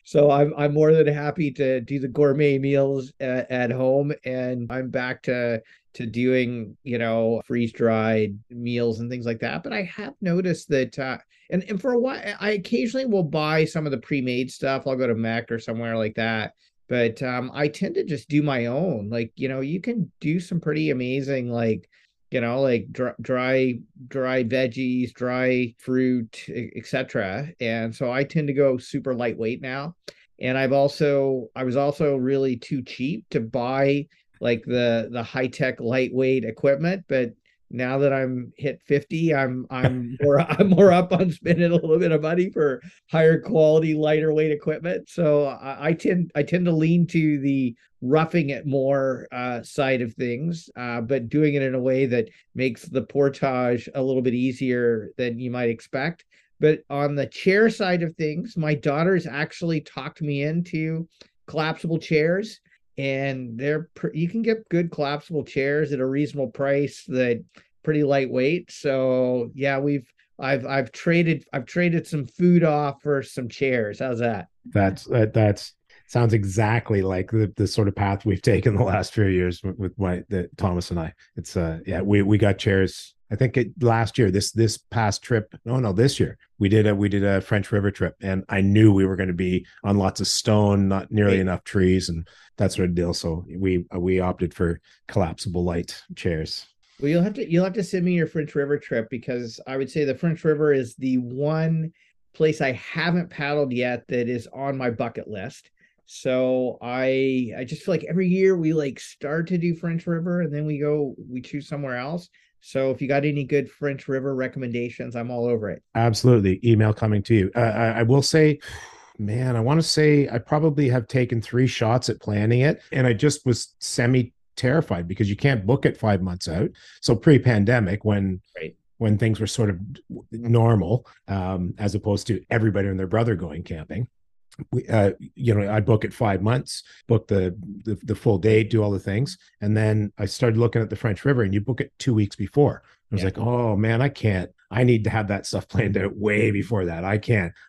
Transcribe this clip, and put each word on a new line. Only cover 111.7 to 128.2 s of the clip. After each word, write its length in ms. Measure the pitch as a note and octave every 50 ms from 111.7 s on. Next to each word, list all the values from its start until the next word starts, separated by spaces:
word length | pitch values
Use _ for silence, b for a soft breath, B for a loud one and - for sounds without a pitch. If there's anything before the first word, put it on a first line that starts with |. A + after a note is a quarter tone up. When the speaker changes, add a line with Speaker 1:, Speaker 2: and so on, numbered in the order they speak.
| D#3 C#3+ C#3+ C3 B2
Speaker 1:
else. 300 | B2 B2+ C#3+ E3+ F3 - _ b b b b b _
So 300 | _ - - C3+ C3+ C3+
if 100 | B2+ -
you 60 | C#3
got 160 | B2+ C#3+ C#3 C#3+
any 220 | D3+ C#3+ C#3+ C3+
good 240 | A#2+ D3 C#3+ C3 -
French 360 | - _ D3 C#3+ C#3 C3 - -
River 260 | C3+ C3+ B2+ C#3 C3+
recommendations, 800 | B2+ C3 B2+ B2+ C3+ B2+ A#2+ A#2 B2 A#2+ A#2+ - - B2+ B2 A#2
I'm 160 | A#2+ A#2 B2
all 140 | B2 A#2+ A#2
over 240 | B2 A#2+ A2 G#2+ G2
it. 120 | - - _ _ _
Speaker 2:
Absolutely. 640 | A2+ A2+ A#2 A2 - - B2 B2 A2+ G2 F#2+ F#2 F#2+ -
Email 300 | A#2 A2+ G#2+ A2 G#2+ G#2+
coming 280 | - A#2 A2 G#2+ G2+ F#2+
to 120 | - A#2
you. 160 | G#2+ F#2 F#2+ -
Uh, 40 | A#2+
I, 280 | A#2+ A2+ G#2 A2 A#2 A2+ A2+ A2+
I 40 | A#2
will 200 | A2+ C3+ C#3+ C3+
say, 360 | - - D#3+ D#3 D3+ D3 B B B B B B B B B B B B
man, 380 | - G#2+ G2+ G#2+ B2 B2+ B2+ A#2+
I 60 | A2+
wanna 200 | A2+ B2 D3+ E3 D#3+
say 440 | - - D#3 D3+ D3+ D3 C#3+ C#3
I 120 | - - A#2+
probably 500 | - - D3+ D3+ D#3 D#3+ C#3+ C#3+ D3 B2
have 180 | B2 B2+ A2+
taken 340 | - - B2+ B2+ A#2+ B2 A#2
three 260 | A2 - - B2 C3
shots 420 | B2+ - - A#2 A2 A#2 B2+ - -
at 100 | A2 -
planning 420 | - - G#2 G#2 G#2+ A2+ A#2+ B2
it, 200 | C3+ D3+ - B B B
and 160 | - C3+ B2+
I 60 | B2 A2+
just 320 | G2 D3 D3+ C#3+ - -
was 300 | B2+ A#2 - - - _ _
semi 540 | - - - - A#2+ A#2+ C3 B2+ A#2 - _ _ _ _ _
terrified 500 | - - B2 C#3 E3 D#3 - F#2+ F2 E2+
because 220 | F2 - - A2 G2
you 80 | G#2
can't 280 | - - C#3 C3+ A2 F#2
book 200 | G2+ C3 C#3 -
it 100 | C3+ -
five 260 | - - A2 G2+ F#2
months 280 | F#2 F2+ F2 F#2 - -
out. 200 | D#2+ F2 C#3 - B B B B B B
So 140 | - - A#2
pre-pandemic, 880 | - - E3 D3 A#2+ - B2+ A#2 G#2 G2 G#2+ B2 A#2+ G#2 E2+ G2 G#2 -
when 380 | G#2+ G#2 G2+